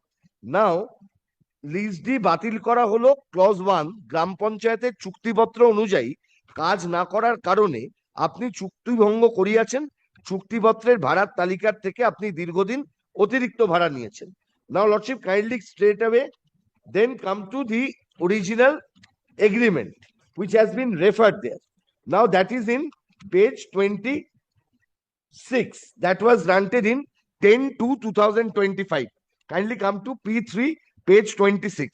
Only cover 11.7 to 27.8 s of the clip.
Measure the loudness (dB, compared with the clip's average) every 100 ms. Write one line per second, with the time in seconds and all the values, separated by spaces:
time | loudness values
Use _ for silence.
11.7 | -4 -6 -2 -2 -2 -6 -8 -6 -4 -4
12.7 | -4 -10 _ _ -2 0 0 -2 -2 0
13.7 | 2 0 -4 -12 -14 -20 -20 _ _ -6
14.7 | 0 2 0 -2 -8 -4 -2 -2 -6 -10
15.7 | 0 0 2 2 0 0 -6 _ _ _
16.7 | _ -6 0 0 -2 -8 -8 -8 -8 -4
17.7 | -4 -4 -8 _ -4 -2 -2 -2 2 2
18.7 | 2 -6 _ _ _ _ 0 2 2 2
19.7 | 0 -4 -12 _ _ _ -10 0 2 2
20.7 | 0 -4 0 2 4 2 2 -6 -12 _
21.7 | _ _ _ -2 2 4 2 0 -2 -2
22.7 | -4 -4 -12 _ _ -2 2 2 0 -8
23.7 | -4 -2 -2 -6 -8 -10 _ _ _ _
24.7 | _ _ _ _ _ _ -20 -6 -4 -4
25.7 | -8 -20 _ -2 0 2 2 4 2 2
26.7 | 0 0 -2 -6 _ _ _ 4 4 2
27.7 | -4